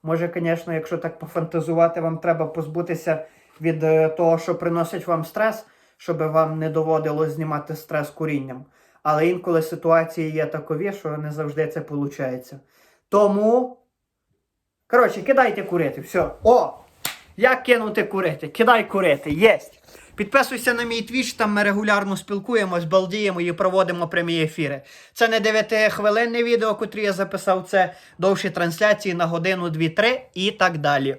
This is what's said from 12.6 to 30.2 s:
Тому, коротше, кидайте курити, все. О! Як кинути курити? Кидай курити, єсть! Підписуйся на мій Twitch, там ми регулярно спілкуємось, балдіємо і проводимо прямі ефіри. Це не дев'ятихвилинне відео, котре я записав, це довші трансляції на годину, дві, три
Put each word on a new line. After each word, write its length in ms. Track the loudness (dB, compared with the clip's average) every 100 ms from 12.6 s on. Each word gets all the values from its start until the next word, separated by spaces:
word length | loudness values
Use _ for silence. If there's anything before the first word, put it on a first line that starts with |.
| _ _ _ _ _
Тому, 680 | 4 4 4 4 2 0 -8 _ _ _ _ _ _ _ _ _ _ _
коротше, 340 | 4 4 2
кидайте 420 | 2 4 4 0
курити, 380 | -2 0 -2 -4
все. 300 | -4 -2 -2 2
О! 300 | 6 6 4 -6 -20 _ -10 -10 -18 0
Як 260 | 2 2
кинути 400 | 2 2 2 -2
курити? 440 | -2 -2 -2 -4 -10
Кидай 420 | 2 4 4 4
курити, 420 | 0 2 2 0
єсть! 500 | 4 4 4 -2 _ -20 -20 -20 -8
Підписуйся 580 | 0 2 2 0 -2
на 100 | 0
мій 180 | -2 -4
Twitch, 360 | -4 -4 -4 -2
там 160 | 0
ми 100 | 2
регулярно 540 | 2 0 2 0 0 -6
спілкуємось, 680 | -6 -8 -2 0 0 -2 2
балдіємо 560 | 2 2 -2 -2 -2
і 120 | -4
проводимо 540 | 0 0 2 0 -2 -2
прямі 340 | -2 -2 0
ефіри. 400 | -2 -2 -6 -6 -12 -20 -20
Це 140 | 0 2
не 120 | 2
дев'ятихвилинне 1040 | 2 0 0 2 2 2 0 2 0 0
відео, 320 | 0 2 0 -2
котре 260 | -6 -2
я 120 | -2
записав, 540 | -2 -4 -2 0 0 2
це 260 | 2 2 -2 -20 -2
довші 320 | 0 2 -2
трансляції 680 | -2 -4 2 2 2 0 -2
на 100 | -2
годину, 440 | 0 -2 -2 -2
дві, 200 | -2 -2
три 320 | 2 2 0